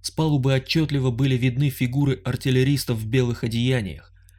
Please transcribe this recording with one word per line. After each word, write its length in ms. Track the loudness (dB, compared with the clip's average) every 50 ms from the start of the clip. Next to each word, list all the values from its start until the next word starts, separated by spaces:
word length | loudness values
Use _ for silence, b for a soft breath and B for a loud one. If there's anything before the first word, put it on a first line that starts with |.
С 80 | -12 -8
палубы 420 | -4 -2 0 0 0 0 2 2
отчётливо 600 | 0 0 -2 -2 0 0 0 0 0 0 0 0
были 240 | 0 0 0 2 2
видны 340 | 2 0 0 0 2 0 0
фигуры 500 | 0 0 -2 0 0 0 2 0 0 -2 -4
артиллеристов 720 | -6 -6 -2 0 2 2 4 4 4 2 0 0 -2 -4 -4
в 80 | -2
белых 380 | 0 0 2 2 2 -2 -4 -4
одеяниях, 680 | -4 -2 0 0 0 0 0 -2 -6 -10 -12 -16 -20 b b b b b